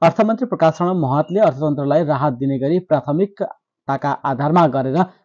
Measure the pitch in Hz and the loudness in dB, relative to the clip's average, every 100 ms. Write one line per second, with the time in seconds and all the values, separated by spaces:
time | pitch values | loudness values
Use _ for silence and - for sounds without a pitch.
0 | 165 - 220 226 247 180 160 - 180 185 | 0 2 0 0 -4 0 0 2 -2 0
1 | 135 143 156 190 196 131 151 147 139 147 | 0 0 0 2 2 2 -2 -2 0 0
2 | 151 139 147 123 135 135 139 180 180 147 | 0 0 -2 -2 -2 -2 0 -2 0 -2
3 | 143 151 202 - 190 - _ _ - - | 0 -2 -2 -4 -10 -10 _ _ -8 -4
4 | 143 - 139 127 143 175 160 135 131 147 | -4 -4 -4 -2 0 4 2 2 -2 -2
5 | 185 _ | -2 _